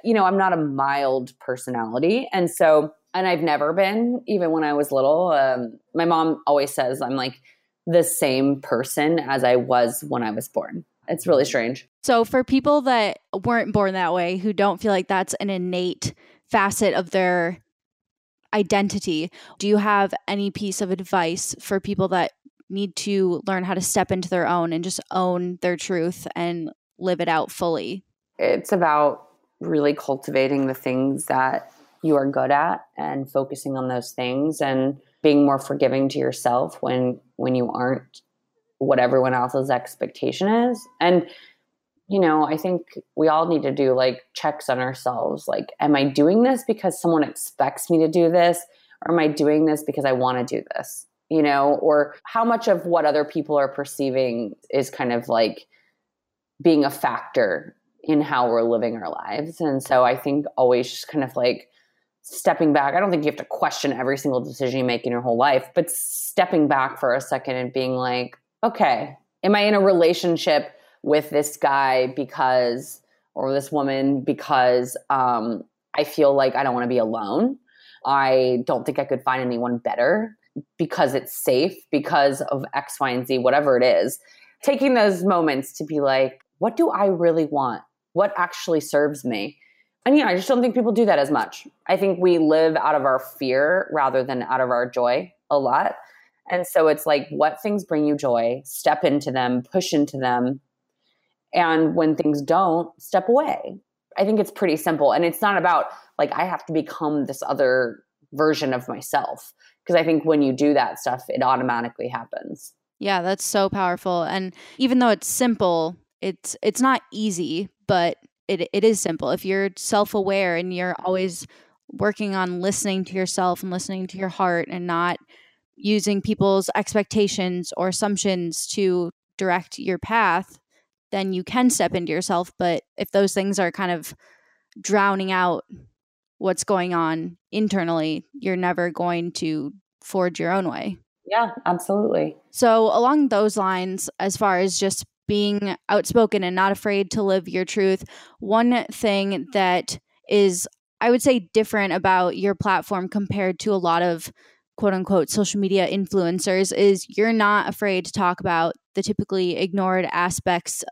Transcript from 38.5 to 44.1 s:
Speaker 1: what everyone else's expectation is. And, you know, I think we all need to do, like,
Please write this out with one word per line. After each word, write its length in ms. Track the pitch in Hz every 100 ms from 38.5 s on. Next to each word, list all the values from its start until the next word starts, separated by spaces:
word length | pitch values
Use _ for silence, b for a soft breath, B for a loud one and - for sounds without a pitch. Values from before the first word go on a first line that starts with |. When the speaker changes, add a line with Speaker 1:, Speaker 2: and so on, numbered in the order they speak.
| _ _ -
Speaker 1:
what 220 | 135 127
everyone 340 | 123 135 127
else's 340 | 127 123 139 135
expectation 800 | 123 - - - - - - 196
is. 380 | 226 240 233 - -
And, 260 | 175 180 170 B B B _ _ _ _ -
you 140 | 196
know, 260 | 170 156 151
I 100 | 156
think 260 | 190 180 - - - -
we 100 | 156
all 220 | 156 170
need 140 | 160
to 100 | 139
do, 220 | 143 135
like, 280 | 127 127